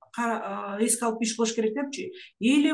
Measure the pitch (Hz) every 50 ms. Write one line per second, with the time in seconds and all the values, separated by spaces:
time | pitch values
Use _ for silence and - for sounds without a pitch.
0 | - _ - 233 240 233 226 214 - 196 196 202 202 202 202 208 226 240 - -
1 | 240 226 220 226 233 214 - - 226 220 - - 220 214 - 285 269 - - -
2 | - - - - - - _ _ 196 240 277 294 285 294